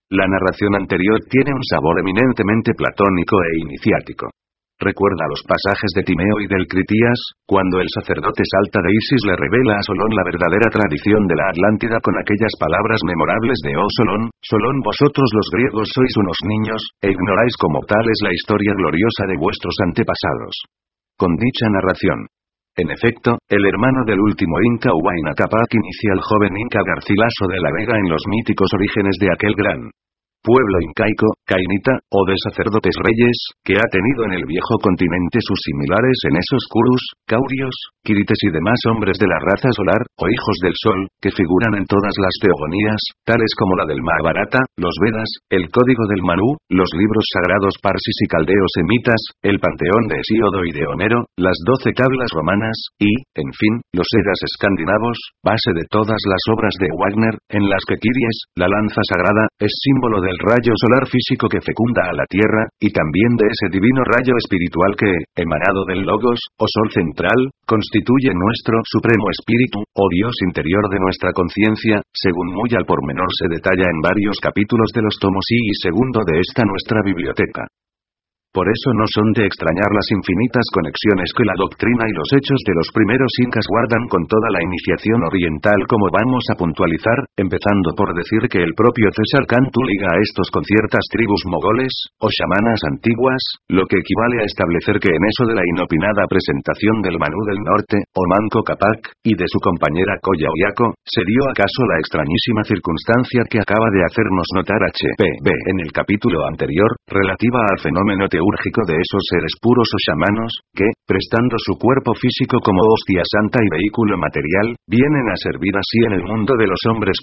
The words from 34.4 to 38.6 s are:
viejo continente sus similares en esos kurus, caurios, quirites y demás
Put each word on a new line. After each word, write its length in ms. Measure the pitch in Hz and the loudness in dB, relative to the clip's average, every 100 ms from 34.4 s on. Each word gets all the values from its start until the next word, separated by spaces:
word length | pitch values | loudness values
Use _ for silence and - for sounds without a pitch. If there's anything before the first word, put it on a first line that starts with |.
| 71 | -4
viejo 320 | 85 87 110 | -6 -2 0
continente 640 | 104 87 90 90 87 117 | 2 2 2 0 0 -2
sus 160 | - 95 | -2 -4
similares 640 | - 71 71 95 123 127 76 | -4 -4 0 2 2 2 2
en 80 | 73 | 0
esos 240 | 95 131 - | 0 -2 0
kurus, 320 | 113 120 127 - - - | 2 2 2 -2 -14 -2
caurios, 480 | 110 127 131 135 123 - _ - | -2 0 -4 -6 -8 -14 _ -2
quirites 320 | 101 98 110 101 | 0 2 0 0
y 80 | |
demás 240 | 78 | 0